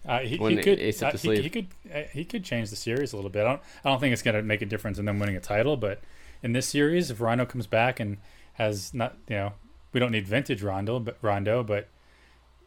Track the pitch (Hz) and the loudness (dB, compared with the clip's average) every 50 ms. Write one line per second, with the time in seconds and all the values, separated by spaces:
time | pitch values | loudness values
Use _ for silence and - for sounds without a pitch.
0 | - - 127 123 131 117 135 170 208 110 - 104 - 196 202 - - 110 104 - | -4 -2 0 0 0 -2 -2 0 2 4 4 4 6 4 4 4 4 0 0 2
1 | - 139 - - - - 110 104 113 156 - 233 196 - - - - 208 - 147 | 0 0 0 0 2 2 4 4 2 0 -2 -4 -6 -6 -12 -16 -18 -10 -8 -8
2 | 151 - - 135 170 - - 233 180 - - 117 110 104 104 - - 113 113 135 | -8 -6 -6 -8 -6 -6 -6 -8 -6 -4 -2 -2 -2 -4 -6 -6 -4 -2 -2 0
3 | 143 131 - 101 98 98 95 104 107 117 135 147 - - - - - 139 135 120 | -2 -2 -4 -6 -8 -4 0 2 2 2 2 0 -4 -12 -20 -4 0 0 2 2
4 | 139 135 120 110 - 123 107 107 107 107 107 107 113 101 110 104 - 110 98 104 | 4 2 2 2 2 0 0 2 2 0 0 0 0 -2 -4 -4 -4 -4 -4 -2
5 | 104 104 101 101 101 101 95 90 - - 104 104 117 139 151 131 107 98 98 - | -2 0 0 0 0 0 -2 -4 -4 0 2 2 4 4 2 2 0 -2 -4 -4
6 | - - - - - - - - - 120 117 127 127 - - 143 147 147 165 180 | -8 -14 -18 -18 -18 -18 -16 -8 -4 0 0 0 0 0 2 2 4 4 4 2
7 | 175 127 123 101 117 113 117 123 123 120 - 127 113 - - 110 117 127 127 - | 0 0 -2 0 2 2 2 2 2 0 -2 -6 -4 2 4 4 4 4 2 0
8 | 117 101 101 98 - - - - - - - - 113 107 104 101 95 - - 120 | -4 -4 -4 -8 -10 -18 -20 -20 -20 -20 -4 0 0 0 0 -2 -6 -6 -4 -2
9 | 117 127 - - - - 113 101 98 101 101 - - - - - - - - 127 | -2 -4 -4 -10 -8 -4 -4 -2 -2 -4 -6 -10 -16 -20 -20 -20 -20 -4 0 2
10 | 123 123 113 110 98 95 104 131 135 - - 92 101 101 95 98 101 107 120 127 | 2 4 2 0 0 2 0 0 2 0 -2 -2 -2 -2 -2 -2 -2 -2 -2 -2
11 | 117 117 - - - 107 101 101 101 107 110 123 120 104 104 104 104 - - - | -2 -6 -8 -2 0 0 2 2 2 2 2 2 2 0 -2 -2 -2 -6 -14 -20
12 | - - - - - - - - _ _ - - - | -20 -20 -20 -20 -20 -20 -20 -20 _ _ -20 -20 -20